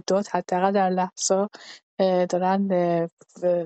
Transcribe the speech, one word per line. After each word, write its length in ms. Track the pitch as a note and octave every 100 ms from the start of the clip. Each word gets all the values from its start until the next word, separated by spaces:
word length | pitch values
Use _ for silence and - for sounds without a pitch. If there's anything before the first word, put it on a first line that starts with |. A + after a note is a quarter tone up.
| -
داد 200 | F#3+ G#3
حداقل 440 | F3+ - F3+ F#3+
در 180 | G3 F#3
لحظا، 600 | F#3 F3+ - - F#3+ G3+ - - - _ -
اه، 260 | F#3+ F3+ F3+
دارن، 460 | F3+ F#3 G3 G3
اه، 360 | F3+ F3 E3+ E3+ _ - - F3+ F3